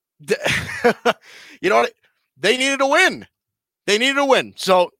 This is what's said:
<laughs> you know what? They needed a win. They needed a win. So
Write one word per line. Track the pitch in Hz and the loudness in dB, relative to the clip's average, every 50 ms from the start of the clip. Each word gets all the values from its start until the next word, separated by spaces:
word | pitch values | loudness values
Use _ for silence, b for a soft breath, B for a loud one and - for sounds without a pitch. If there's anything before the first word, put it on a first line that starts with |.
<laughs> | _ _ _ _ 151 139 202 - - - - - - - - - - 240 226 - - 247 - B B B B B B B 294 262 | _ _ _ _ -6 -6 -6 -4 -2 -4 -4 -4 -6 -8 -8 -2 0 0 0 0 -2 -4 -4 B B B B B B B -14 -6
you | - 180 | -2 0
know | 214 233 | 2 2
what? | 240 - - _ _ _ _ _ _ _ _ _ | 0 0 -4 _ _ _ _ _ _ _ _ _
They | 135 196 240 254 | -2 0 0 0
needed | 262 269 277 262 | 0 -2 0 0
a | 277 269 | 0 0
win. | 285 330 381 339 220 123 98 - _ _ _ _ _ _ _ _ _ _ _ | 2 2 2 2 0 -4 -10 -20 _ _ _ _ _ _ _ _ _ _ _
They | - 202 214 | -2 0 0
needed | 247 269 277 277 | 0 0 0 0
a | 285 | 2
win. | 269 254 202 131 104 - - | 2 2 2 2 -2 -8 -8
So | - 190 185 180 180 - - | -2 0 2 2 2 0 -4